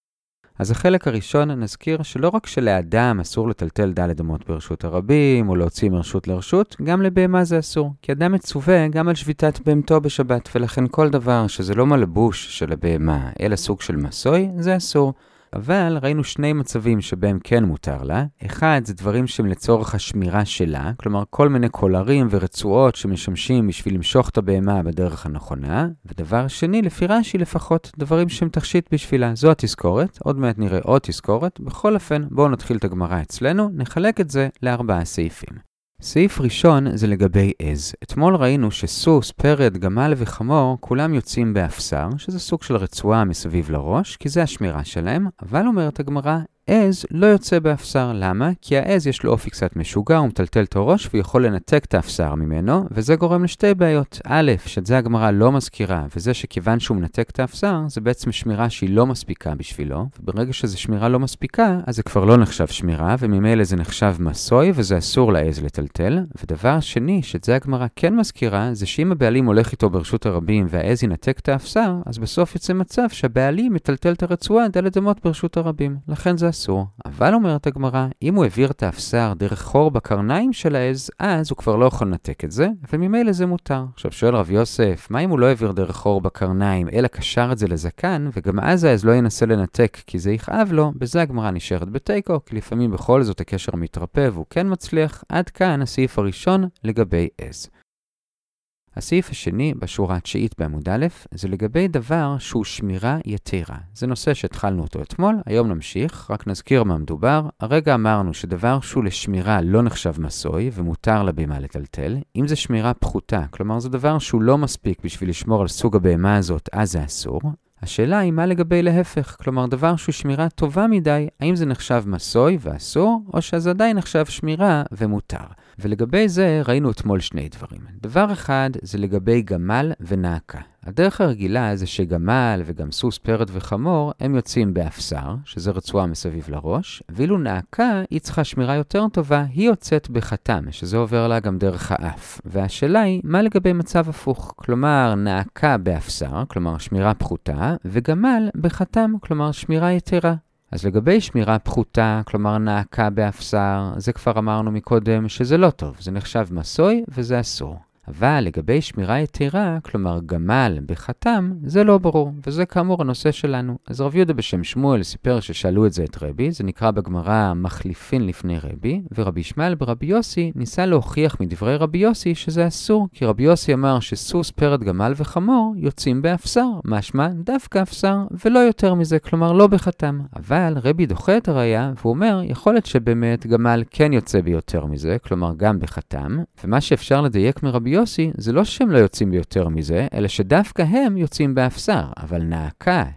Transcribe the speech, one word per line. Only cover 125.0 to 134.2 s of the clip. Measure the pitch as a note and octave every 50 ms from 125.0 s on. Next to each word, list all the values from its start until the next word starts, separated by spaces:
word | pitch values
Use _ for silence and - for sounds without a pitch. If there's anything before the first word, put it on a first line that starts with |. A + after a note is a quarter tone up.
| A2+ G#2 G#2 G#2 - - - - - - - _ _ _ _ -
ולגבי | G2 A2 G#2 G#2 A#2 A#2 D3 G3 A3 G#3
זה | E3+ F3+ G3 F3 D#3 D#3 C#3+ A#2+
ראינו | B2 C#3 D3 B2+
אתמול | G#2+ - - G#2 G2 F#2
שני | - - - D#2 C#2+ D#2
דברים. | - - - - - G1+ - - F#2+ F#2+
דבר | - G#2+ A#2+ F3 G#3 G3+
אחד | G3+ E3+ - - C3+ C3+ C3+ C3+ B2+ A2+
זה | - F#2+ G2+ G2+
לגבי | G2+ F#2+ G2 G2+ F#2 A2 A#2 A#2+
גמל | G#2+ - G2+ E2+ F2 F#2 G#2+ B2+ C#3+ D#3+ D#3 -
ונעקה. | - E2+ G2+ F#2+ F2+ F2 E2+ E2 - _ - D2+ - - _ _ -
הדרך | E2+ G2 C3+ F3 G3 - -
הרגילה | G3 D#3 B2 G#2 G2 F#2 G2+ B2 B2 G#2+ G2+
זה | G2 F#2+ F2+
שגמל | - - F#2+ E2 F2 E2+ E2+ G2 A#2+ C3 B2+ A#2 G#2+ F#2 E2+
וגם | D#2+ E2 - D#2 D2
סוס, | - - - B2 G#2 -
פרד | - - A2+ G#2+ A2+ F#2+ F#2+
וחמור, | F#2 - - G#2 G2+ C3 E3+ F3+ D#3 D3 D3 -
הם | -